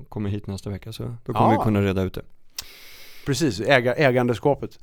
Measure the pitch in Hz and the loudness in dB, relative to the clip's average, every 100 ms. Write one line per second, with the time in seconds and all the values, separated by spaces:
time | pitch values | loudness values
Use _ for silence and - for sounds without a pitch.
0 | - - 101 101 - 98 107 98 - 110 | -12 -6 -6 -6 -8 -10 -8 -10 -12 -12
1 | 120 117 - 120 120 - 113 104 101 95 | -10 -10 -6 0 2 4 2 2 2 0
2 | 92 - - - - - - - - - | -2 -4 -12 -18 -20 -16 -16 -16 -20 -20
3 | - - - 135 156 95 110 135 123 123 | -20 -10 -4 0 0 0 4 4 4 4
4 | 143 123 123 113 147 135 - - | 4 4 2 2 0 0 -4 -8